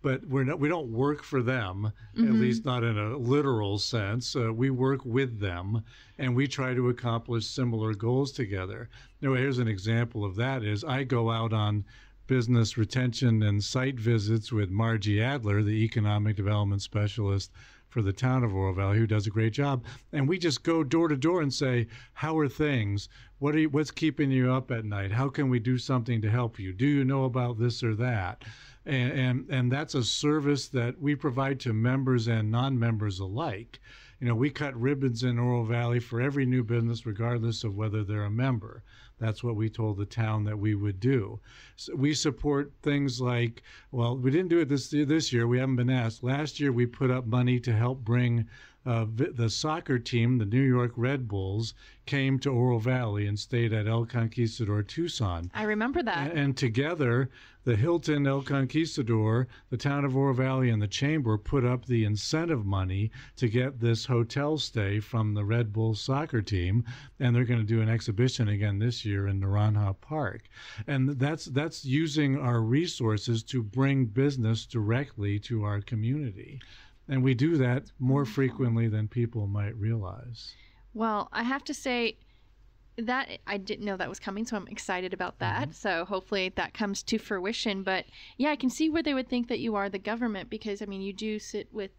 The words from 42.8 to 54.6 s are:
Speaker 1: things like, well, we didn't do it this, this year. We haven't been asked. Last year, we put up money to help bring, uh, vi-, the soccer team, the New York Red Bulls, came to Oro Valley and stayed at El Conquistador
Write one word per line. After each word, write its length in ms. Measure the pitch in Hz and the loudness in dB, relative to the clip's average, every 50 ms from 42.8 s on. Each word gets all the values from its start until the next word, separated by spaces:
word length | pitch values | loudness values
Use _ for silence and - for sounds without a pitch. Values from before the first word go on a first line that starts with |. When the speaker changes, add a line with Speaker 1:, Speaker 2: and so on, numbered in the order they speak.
Speaker 1:
things 400 | - 151 143 143 143 135 120 120 | -2 0 0 2 0 0 -2 -2
like, 400 | 127 123 123 120 120 117 117 - _ - - - - _ | -2 0 0 0 0 -2 -2 -8 _ -20 -20 -20 -20 _
well, 260 | - 123 117 117 123 135 | -4 -2 0 0 0 2
we 140 | 123 131 | 2 2
didn't 160 | 131 170 185 180 | 2 2 2 4
do 120 | 170 170 | 4 4
it 80 | 160 127 | 4 4
this, 200 | 143 139 127 - | 0 -2 -2 0
this 420 | - 147 151 131 151 160 151 - | 0 0 2 4 2 2 2 2
year. 140 | 123 120 117 117 | 0 2 2 4
We 120 | 120 127 | 2 2
haven't 160 | 127 131 131 | 2 2 2
been 160 | 123 123 120 | 2 2 2
asked. 320 | 131 127 117 113 110 - - | 2 2 0 -2 -4 -4 -4
Last 360 | 123 131 139 151 143 - - | -2 -2 -2 -2 -4 -4 -2
year, 120 | 147 143 | 0 0
we 160 | 127 117 123 120 | 2 2 2 0
put 240 | - - 135 127 | 0 0 0 2
up 160 | 123 127 127 110 | 2 0 0 0
money 320 | 113 123 123 123 123 123 | 2 2 4 4 2 2
to 120 | 120 127 | 2 2
help 280 | 113 107 117 123 135 139 120 | 2 2 2 2 0 -4 -2
bring, 440 | 104 117 123 123 123 117 117 110 - - - - - _ _ _ | 0 2 2 4 4 2 2 0 -2 -6 -20 -20 -20 _ _ _
uh, 220 | 127 117 117 113 | -2 -2 0 0
vi-, 240 | 110 110 110 139 175 | -2 -2 -2 -2 -2
the 200 | - 120 117 110 | 0 -2 -2 -2
soccer 480 | 107 - - 156 156 170 170 - 135 123 | 0 -2 -2 -2 -2 -2 -2 0 -2 -2
team, 400 | 117 - - 120 117 117 131 123 | 0 0 0 2 4 4 4 2
the 60 | 110 | 2
New 180 | 95 104 127 139 | 2 2 4 4
York 300 | 135 127 123 123 120 - | 4 4 4 2 0 -2
Red 320 | - 117 127 139 143 127 110 | -2 -2 0 0 -2 -4 -4
Bulls, 480 | 101 98 95 95 98 107 113 113 - - - - - - _ - | -4 -4 -2 -2 -2 -2 -4 -4 -8 -14 -20 -20 -20 -18 _ -4
came 320 | - 139 135 135 135 131 | -2 0 2 2 2 2
to 100 | 131 143 | 0 0
Oro 300 | 131 120 120 127 123 113 | 2 4 4 4 2 2
Valley 480 | 107 123 127 127 123 110 101 104 104 101 | 2 2 0 2 0 0 0 0 0 0
and 100 | 101 104 | -2 -4
stayed 360 | - - - 120 117 117 107 | -4 -2 0 0 2 2 2
at 140 | 110 104 107 | 0 0 0
El 200 | 113 117 117 117 | 0 0 0 0
Conquistador 760 | - 120 113 110 110 - 120 113 113 - | 0 0 0 0 0 0 0 0 0 -2